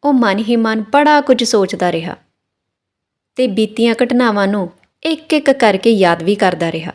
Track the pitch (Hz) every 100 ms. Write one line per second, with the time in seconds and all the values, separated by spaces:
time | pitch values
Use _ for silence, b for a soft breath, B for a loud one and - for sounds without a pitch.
0 | 285 269 226 196 220 233 226 220 208 277
1 | 294 294 285 247 233 220 190 175 180 165
2 | 165 - _ _ _ _ _ _ _ _
3 | _ _ _ - 254 196 214 214 233 220
4 | 247 240 247 208 196 208 175 - _ _
5 | 320 320 - 302 294 269 226 190 233 220
6 | 185 170 165 202 190 170 165 160 165